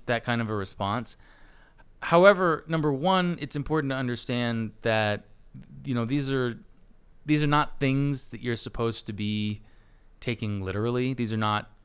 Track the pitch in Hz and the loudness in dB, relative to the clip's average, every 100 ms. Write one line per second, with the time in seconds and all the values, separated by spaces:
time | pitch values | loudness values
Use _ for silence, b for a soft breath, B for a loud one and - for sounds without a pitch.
0 | - 117 - 117 110 107 98 - 101 117 | -2 -2 0 -2 -2 -4 -4 -4 -2 -2
1 | 113 - b b b b b b - - | -6 -14 b b b b b b -20 -12
2 | - 170 196 185 180 151 - 165 151 135 | 2 8 8 8 4 0 -2 0 0 2
3 | 175 185 180 170 139 147 - 156 139 131 | 2 2 2 -2 -4 -6 -2 -2 -2 -2
4 | 123 120 - 120 120 113 110 - 113 110 | -4 -4 -4 -2 -2 -2 -4 -4 0 2
5 | 104 104 - - - 131 - 139 139 120 | 2 0 -6 -20 -20 -20 -18 -12 -4 -2
6 | 117 143 135 135 123 113 - - - - | 0 -2 0 0 -2 -4 -14 -20 -20 -20
7 | - - 151 151 147 147 143 - 135 135 | -20 -10 0 2 4 2 2 0 2 2
8 | 143 135 - 110 120 117 - - 117 113 | 0 -2 -8 -8 -4 -4 -4 -2 -2 -2
9 | - 104 104 107 104 104 b b b b | -8 -4 -2 0 -2 -4 b b b b
10 | b - 123 113 107 101 92 101 117 123 | b -10 -6 -4 -4 -4 -4 -2 0 0
11 | 127 123 113 110 107 104 - - | -2 -2 -2 0 0 0 -4 -14